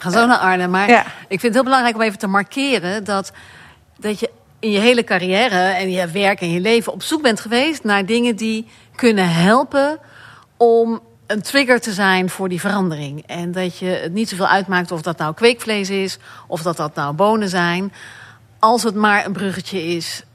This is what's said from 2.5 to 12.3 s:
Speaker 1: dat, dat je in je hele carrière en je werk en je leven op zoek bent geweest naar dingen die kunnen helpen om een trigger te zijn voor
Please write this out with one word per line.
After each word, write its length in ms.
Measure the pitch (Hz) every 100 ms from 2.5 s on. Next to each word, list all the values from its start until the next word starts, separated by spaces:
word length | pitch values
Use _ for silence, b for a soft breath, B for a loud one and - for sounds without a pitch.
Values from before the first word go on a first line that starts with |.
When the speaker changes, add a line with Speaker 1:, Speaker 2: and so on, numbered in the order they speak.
| - 277 240 175 208
Speaker 1:
dat, 280 | 196 196 190 - B B B B B _
dat 220 | 208 214
je 100 | 233 - _ -
in 120 | 226
je 80 | 202
hele 240 | 226 247
carrière 520 | 220 190 180 190 247 185
en 360 | 185 185 190
je 160 | 180 175
werk 340 | 175 196 202
en 100 | 175
je 80 | 170
leven 340 | 196 233 226
op 80 | 190
zoek 180 | - 311
bent 180 | 285 226
geweest 440 | 220 240 294 302
naar 220 | 220 202 190
dingen 300 | 226 240 202
die 320 | 220 220 226 B B -
kunnen 340 | 240 214 180
helpen 640 | 165 180 240 277 277 277 311 B B B B B -
om 420 | 233 233 226 226 _ _ -
een 140 | 208
trigger 400 | - 277 254 247
te 100 | 240
zijn 380 | 190 196 185
voor 200 | 185